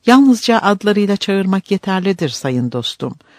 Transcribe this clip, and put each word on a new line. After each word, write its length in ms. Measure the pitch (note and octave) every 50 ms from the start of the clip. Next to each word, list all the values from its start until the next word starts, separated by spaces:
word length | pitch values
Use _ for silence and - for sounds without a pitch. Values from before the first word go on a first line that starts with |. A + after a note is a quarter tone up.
| -
yalnızca 540 | A3+ B3 C4 C#4 C4+ B3 A3 - - A3+ A3
adlarıyla 580 | - G3+ G3+ G3 - G#3 G#3 G#3 G3+ G3 G3+
çağırmak 540 | G3 - - G3 G3 F#3+ F#3 F#3+ F#3+ - -
yeterlidir 580 | G3+ F#3+ - G3 F#3+ F#3 F3+ G3 F#3+ F3 E3+ C#3
sayın 420 | A#2 - - C3+ B2+ B2 B2 B2
dostum. 440 | B2 B2 A2+ - - - C3+ B2+ B2 _ _ _ _